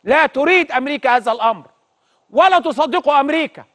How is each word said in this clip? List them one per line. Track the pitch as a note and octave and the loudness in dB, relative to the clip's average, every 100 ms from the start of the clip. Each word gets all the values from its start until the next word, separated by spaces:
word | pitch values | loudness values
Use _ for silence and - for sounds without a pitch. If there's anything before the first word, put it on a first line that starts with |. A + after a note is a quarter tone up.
لا | F#3+ C#4+ D4+ | 0 0 0
تريد | C4 D4+ F#4 D#4 | 0 0 0 0
أمريكا | B3+ C4+ D4 B3+ B3 | -4 -4 -4 0 0
هذا | A#3 | 0
الأمر، | A3 A3+ G3+ - _ _ _ _ _ _ | -2 -2 -4 -12 _ _ _ _ _ _
ولا | A#3 F#4 F4+ | 2 4 2
تصدق | E4 C4 D4+ F4 D4 | 0 -4 -2 0 2
أمريكا | C#4+ C#4+ D#4+ D4+ - - | 0 0 -2 -4 -10 -20